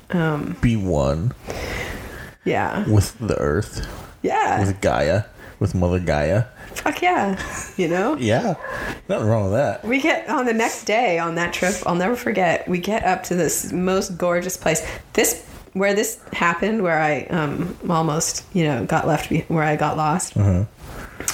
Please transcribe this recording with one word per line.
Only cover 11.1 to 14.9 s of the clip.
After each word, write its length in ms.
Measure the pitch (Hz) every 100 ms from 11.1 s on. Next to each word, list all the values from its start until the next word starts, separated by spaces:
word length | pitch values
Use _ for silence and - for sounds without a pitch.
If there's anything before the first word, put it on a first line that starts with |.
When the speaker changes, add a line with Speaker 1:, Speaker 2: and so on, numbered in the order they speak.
| 170
Speaker 1:
on 160 | 170
that 180 | 165 175
trip, 220 | - 185 202
I'll 120 | - 175
never 180 | 185
forget, 540 | 240 233 196 175 - -
we 100 | 180
get 260 | 175 220
up 200 | 180 185
to 100 | -
this 380 | 180 147 - -
most 440 | 170 185 190 196 170
gorgeous 400 | 175 175 180 -
place. 300 | 170 160 -